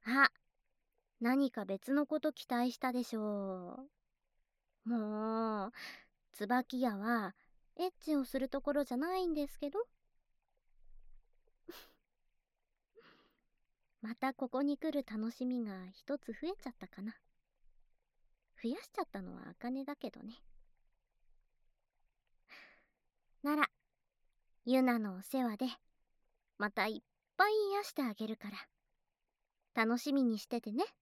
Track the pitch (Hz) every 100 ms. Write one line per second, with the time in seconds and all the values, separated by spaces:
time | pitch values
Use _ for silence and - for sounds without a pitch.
0 | - 262 269 _ _ _ _ _ _ _
1 | _ _ 233 269 277 - 190 196 - 277
2 | 294 311 302 - - 247 247 240 254 247
3 | 240 226 214 208 196 185 180 - 269 _
4 | _ _ _ _ _ _ _ _ - 240
5 | 214 214 220 220 226 214 196 - - -
6 | - _ _ - 208 226 - 254 254 202
7 | 214 233 185 - _ _ _ - 359 -
8 | - 294 262 269 262 277 285 285 285 247
9 | 320 370 359 302 285 - 294 370 480 _
10 | _ _ _ _ _ _ _ _ - -
11 | - - _ _ _ _ - - - _
12 | _ _ _ _ _ _ _ _ _ 415
13 | - - _ _ _ _ _ _ _ _
14 | 220 233 262 262 254 254 285 285 - 285
15 | 262 214 220 233 254 247 220 190 185 190
16 | - 277 - 220 320 403 - - 185 -
17 | 202 - _ _ _ _ - _ _ _
18 | _ _ _ _ _ - 233 311 - -
19 | 370 - 185 180 180 175 240 262 277 285
20 | 233 - 208 233 - - - _ _ _
21 | _ _ _ - _ _ _ _ _ _
22 | _ _ _ _ _ - - - _ _
23 | _ _ _ _ - - 196 _ _ _
24 | _ _ _ _ _ _ - 254 254 240
25 | 214 185 196 269 247 214 254 233 _ _
26 | _ _ _ _ _ _ 202 202 202 214
27 | - _ _ - 392 427 403 392 403 -
28 | 262 208 220 220 208 214 - _ _ _
29 | _ _ _ _ _ _ _ - 226 240
30 | 294 277 254 214 - 233 226 220 403 _